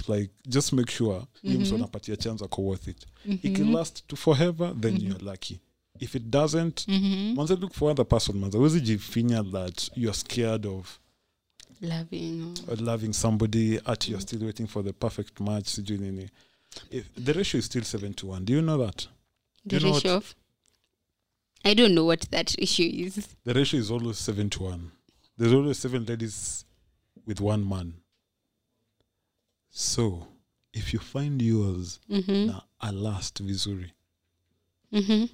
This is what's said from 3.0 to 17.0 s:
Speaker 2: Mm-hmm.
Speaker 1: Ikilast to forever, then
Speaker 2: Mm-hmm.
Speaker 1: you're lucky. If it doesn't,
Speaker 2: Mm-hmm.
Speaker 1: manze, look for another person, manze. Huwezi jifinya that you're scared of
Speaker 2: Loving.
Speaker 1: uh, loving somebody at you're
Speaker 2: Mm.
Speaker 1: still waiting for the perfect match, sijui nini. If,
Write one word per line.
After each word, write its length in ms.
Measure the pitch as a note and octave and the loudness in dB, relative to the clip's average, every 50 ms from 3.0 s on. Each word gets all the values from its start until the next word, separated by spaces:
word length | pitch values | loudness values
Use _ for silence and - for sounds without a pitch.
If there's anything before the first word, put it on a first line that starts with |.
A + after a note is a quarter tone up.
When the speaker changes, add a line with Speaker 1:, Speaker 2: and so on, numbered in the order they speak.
| - - - - - | -16 -20 -20 -10 -6
Speaker 2:
Mm-hmm. 260 | G3+ G3 F3+ - G3 | -4 -4 -2 -2 0
Speaker 1:
Ikilast 540 | F#3+ G3 G#3 A3 A#3 E3 E3 - - - - | 0 2 2 4 2 2 0 -4 -8 -14 -14
to 100 | - C#3+ | -14 -10
forever, 580 | - - E3 D3+ B2+ E3+ F3 E3 D#3+ F3 E3+ - A2+ | 0 4 4 6 6 4 2 2 0 -2 -2 -2 0
then 140 | G#2+ A2+ F#2+ | 0 0 2
Speaker 2:
Mm-hmm. 120 | F#2 F#2+ F#2+ | 0 0 -2
Speaker 1:
you're 140 | G2 F#2 G2 | -4 -6 -8
lucky. 360 | G2 F#2+ - - - F#2 F2+ _ _ _ _ _ _ - A2 | -10 -10 -10 -12 -12 -12 -14 _ _ _ _ _ _ -14 -12
If 140 | B2+ - - | -8 -6 -6
it 80 | B2+ | -6
doesn't, 640 | A2+ A2+ A#2+ C#3+ D#3 D3+ D#3 E3 E3 E3 - - - - | -2 0 2 2 4 4 2 0 0 0 -2 -4 -2 0
Speaker 2:
Mm-hmm. 460 | G3 F#3+ G3 G3 G3 F#3+ G3+ G#3+ A#3+ | 2 2 2 2 0 0 0 0 0
Speaker 1:
manze, 200 | C#3+ D3+ D#3+ F#3+ | 0 2 2 0
look 160 | F3+ G3 F#3 | 0 0 -4
for 160 | - - D3+ D3+ | -2 0 2 2
another 140 | D3+ C3+ A#2 - | 4 4 4 4
person, 280 | A#2+ A2 - - G2+ G2 | 4 4 2 0 -2 -2
manze. 200 | G2 G2 G2+ A2 | -2 0 4 4
Huwezi 220 | C#3 D#3 D#3+ F3 | 6 6 6 4
jifinya 640 | B2+ A2 G#2+ G2+ - - - A#2 A#2 A#2+ A#2 A2+ G#2 F#2+ | 2 2 0 0 -2 -2 0 0 2 2 2 0 0 -2
that 380 | G2 F#2+ F#2 F2+ - - - - - | -4 -6 -6 -6 -6 -6 -8 -6 -4
you're 180 | B2+ A#2 G#2+ G2 - | -2 -2 -2 -2 -4
scared 480 | - - - B2 A#2 A2+ A2 G#2+ G#2 | -6 -4 -2 0 0 0 0 -2 -2
of 320 | G2+ F#2+ F#2+ F#2 - - - _ _ _ _ _ _ _ _ _ _ _ - - - - - | -4 -6 -8 -10 -14 -18 -20 _ _ _ _ _ _ _ _ _ _ _ -20 -20 -20 -14 -8
Speaker 2:
Loving. 720 | - E3+ E3 E3 E3 E3 F3+ E3 E3 E3 E3 E3 E3 E3+ F3 - - - | -6 -4 -4 -4 -6 -6 -8 -8 -6 -6 -6 -6 -6 -8 -8 -10 -8 -6
Speaker 1:
uh, 80 | A#2 G#2+ | -4 -2
loving 320 | A#2 A#2 A#2 A2+ A2 G#2+ | -2 -2 -2 -2 -2 -2
somebody 640 | G#2 - - A2+ A2 G#2 A2+ G#2+ G#2+ A2+ A2 A2 A2 G#2+ - | -2 0 2 2 4 4 2 2 2 2 2 2 2 0 -2
at 220 | - A2+ - - - | -2 -2 -2 -2 -4
you're 100 | A2 F#2+ | -4 -6
Speaker 2:
Mm. 40 | |
Speaker 1:
still 220 | G2 - A#2+ G#2+ A2 | -6 -6 -6 -6 -4
waiting 220 | A2 G#2 - A#2 | -6 -6 -6 -6
for 180 | G#2+ - G#2+ G2 | -6 -4 -4 -4
the 80 | G2 | -4
perfect 480 | F#2+ - A#2+ G#2+ - - G2+ - - - | -4 -2 -2 -2 -2 -4 -8 -8 -6 -4
match, 260 | G2+ G#2 G#2+ G#2 F#2+ | -2 -2 -2 -2 -2
sijui 320 | - - G#2+ G2+ G2+ G#2 G2 | -4 -6 -6 -4 -4 -4 -4
nini. 300 | G2 G2 F#2+ F#2+ F#2+ F#2+ - _ _ _ _ _ _ _ - - - - | -4 -4 -6 -8 -10 -14 -16 _ _ _ _ _ _ _ -20 -20 -14 -12
If, 140 | - B2+ | -10 -10